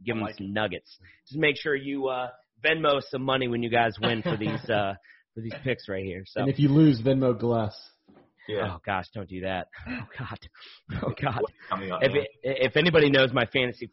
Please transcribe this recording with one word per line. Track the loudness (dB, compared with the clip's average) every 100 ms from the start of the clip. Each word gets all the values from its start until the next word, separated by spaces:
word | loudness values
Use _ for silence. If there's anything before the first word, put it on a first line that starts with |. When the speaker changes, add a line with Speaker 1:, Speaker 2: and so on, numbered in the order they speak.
Speaker 1:
Give | -6 -4
Speaker 2:
I |
Speaker 1:
'em |
Speaker 2:
like | -6 -8
Speaker 1:
some | -6
Speaker 2:
it. |
Speaker 1:
nuggets. | -2 -2 -4 -12 -20 -20 _ _
Just | 0
make | 0 0
sure | -2 -4
you, | -4 -4 -4
uh, | -4 -6 -12 _ _ 0
Venmo | 2 2 2 0
some | -4
money | -2 0 0
when | -2
you | 0
guys | 2 2 0
win | -2 0
for | -2 -2
these, | -2 -4
Speaker 2:
<laughs> | -2
Speaker 1:
uh, | 0 0 -4 -12 -20 _
for | -12
these | -10 -8
picks | -4 -6 -6
right | -8
here. | -6 -8 -8
So. | -4
Speaker 2:
And | -2
if | 2
you | 4
lose, | 8 6 6
Venmo | 2 2 2 2
Glass. | 0 0 0 -6 -18 _ _ _ _ _ -8
Speaker 3:
Yeah. | -4 -4
Speaker 1:
Oh | -6
gosh, | -4 -4 -4
don't | -10 -10
do | -8
that. | -4 -4 -6 -12 -12
Oh | -10 -12 -12
God. | -12 -14 -16 -20 -20 -20 -12 -6
Oh | -6 -4
God. | -4 -2
Speaker 3:
What's | -4 -6 -8
coming | -6 -4
up, | 0
Speaker 1:
If | 2
Speaker 3:
man? | 2
Speaker 1:
it, | -2 -6
if | -4 0 0 2
anybody | 4 6 6
knows | 6 4
my | 2 0
fantasy | 0 -2 -4 -10